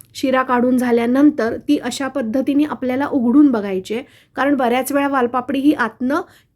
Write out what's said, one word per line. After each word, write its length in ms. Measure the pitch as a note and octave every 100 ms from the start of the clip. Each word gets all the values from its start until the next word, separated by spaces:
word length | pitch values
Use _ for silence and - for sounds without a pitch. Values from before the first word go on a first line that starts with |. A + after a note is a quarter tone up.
| -
शिरा 300 | - C4+ C4
काढून 340 | C4 B3 B3 B3+
झाल्यानंतर 800 | B3 A#3 A#3 C4 D4 D4 A3+ A#3 -
ती 100 | D4
अशा 300 | A#3+ - C4+
पद्धतीने 560 | C#4 A3 C4 D4 C#4
आपल्याला 440 | D4+ A3+ B3+ B3+ C#4
उघडून 440 | C#4+ A#3 C4+ D4
बघायची 420 | A#3 G3+ F#3 F#3
आहे, 100 | A3 C#4 - _ -
कारण 200 | C4+ C#4+
बऱ्याच 360 | B3 B3+ B3+
वेळा 160 | C#4 C#4+
वालपापडी 520 | C#4 B3 B3+ B3+ C#4+
ही 140 | C#4
आतनं 480 | D4+ A3 - B3+ D#4 F#4 - _